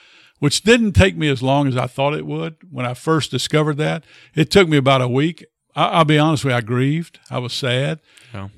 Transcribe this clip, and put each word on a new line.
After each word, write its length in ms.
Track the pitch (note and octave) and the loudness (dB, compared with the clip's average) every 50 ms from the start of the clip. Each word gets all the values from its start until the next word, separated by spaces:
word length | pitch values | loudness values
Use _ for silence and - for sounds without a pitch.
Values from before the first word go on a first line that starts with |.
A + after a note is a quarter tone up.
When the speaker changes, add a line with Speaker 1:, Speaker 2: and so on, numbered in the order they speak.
| _ _ _ _ _ _ _ _ | _ _ _ _ _ _ _ _
Speaker 1:
which 220 | D3 C#3+ - - | -2 -2 -2 0
didn't 320 | - G#3+ A#3+ A#3+ A3+ G#3 - | 2 4 4 4 2 2 4
take 240 | - F#3 F#3+ E3+ | 4 4 2 2
me 100 | E3 D#3 D3 | 0 -2 -2
as 120 | C3+ A2+ | -2 0
long 260 | B2+ B2+ C#3 C#3+ C#3+ | 0 0 0 2 0
as 100 | C3+ B2 | 0 -2
I 100 | B2+ B2+ | -2 -4
thought 260 | B2 - - C#3 C#3+ D3+ | -4 -4 -2 -2 -2 -2
it 120 | D#3 D#3 | -4 -6
would 320 | D3+ D3 D#3 E3 E3 D#3+ _ - F#3 | -8 -8 -8 -8 -10 -10 _ -20 -16
when 160 | C#3 B2+ B2 | -10 -8 -8
I 80 | A#2+ B2+ | -8 -8
first 380 | - - D#3+ D#3+ D#3 - - | -6 -2 -2 0 0 -2 -2
discovered 460 | - B2+ - - - D3+ D#3 D3+ D3 | -6 -6 -4 -2 0 0 0 0 -2
that. 260 | C#3 D#3 D#3 E3 E3 - _ - - - _ _ | -2 -4 -4 -4 -6 -10 _ -20 -20 -20 _ _
It 160 | D3+ - - | -2 -2 4
took 160 | - G3 F#3+ | 4 4 4
me 100 | D#3 D3+ | 6 4
about 240 | C#3+ B2+ C#3 C3+ C3 | 2 4 4 2 2
a 60 | B2 | 2
week. 380 | B2 A#2+ C3+ D3+ E3+ E3 - - _ _ _ _ _ _ | 0 0 0 -2 -2 -4 -8 -18 _ _ _ _ _ _
I, 100 | D3 D#3 | -2 -2
I'll 180 | - G3+ E3+ D#3+ | 0 2 2 2
be 140 | D3 D#3 D3 | 4 4 4
honest 240 | D3+ D#3+ D#3 - - | 4 2 0 0 0
with 100 | C#3 B2 | -2 -2
you, 40 | |
I 40 | A#2+ | -2
grieved. 580 | A2+ G#2+ B2+ B2 C3 C#3 D3+ E3 E3 - - _ _ - | -2 -2 -2 0 0 0 -2 -2 -6 -8 -16 _ _ -10
I 100 | C3 B2+ | -10 -8
was 140 | B2 B2 - | -8 -8 -8
sad 460 | - C#3 B2 A#2+ B2+ C#3 D#3 D#3+ D#3 _ _ _ - - - A2 | -6 -4 -2 -2 -2 -2 -4 -6 -8 _ _ _ -20 -20 -18 -16
Speaker 2:
Yeah. 160 | G2+ G2 G2 - | -14 -14 -16 -16